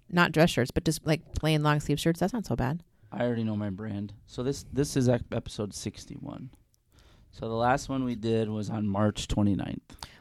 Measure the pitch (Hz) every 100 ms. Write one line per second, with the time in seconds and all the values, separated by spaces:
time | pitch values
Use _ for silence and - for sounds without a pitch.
0 | - 175 170 156 170 - 123 - 160 156
1 | - 156 - - 156 156 147 147 147 147
2 | 165 165 185 240 190 123 127 170 - _
3 | - - 123 117 110 107 104 95 107 101
4 | 101 - - - 127 139 - 120 147 139
5 | 123 120 - 120 - - 104 - 107 -
6 | - - - - 131 - _ _ _ _
7 | - - - - 113 113 120 139 - 135
8 | 127 110 113 113 107 110 101 113 107 98
9 | 107 - - - 104 95 - - - -
10 | - -